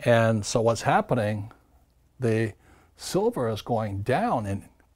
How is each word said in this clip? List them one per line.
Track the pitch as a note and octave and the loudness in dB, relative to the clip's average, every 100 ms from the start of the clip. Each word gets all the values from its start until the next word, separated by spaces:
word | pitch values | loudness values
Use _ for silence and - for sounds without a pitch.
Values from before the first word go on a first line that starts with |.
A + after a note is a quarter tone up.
| B2 | 2
And | A#2 A2+ A2+ | 4 4 2
so | G2 B2+ | 0 2
what's | A2+ A2+ | 2 2
happening, | - F3+ G#3+ B2 G#2 G#2+ G#2+ - _ _ _ _ _ - | 2 0 2 0 0 -4 -8 -16 _ _ _ _ _ -4
the | A#2+ A2 A2+ - _ - _ - | 0 0 0 -6 _ -20 _ -16
silver | - F3 A3 A#3 A2+ | -4 0 0 0 -2
is | G#2+ | -4
going | - A2+ A2 G2 | -4 -4 -4 -6
down | G2+ C3+ A#3+ D3+ | 0 0 2 -2
in | G2+ G2 - _ _ | -2 -6 -8 _ _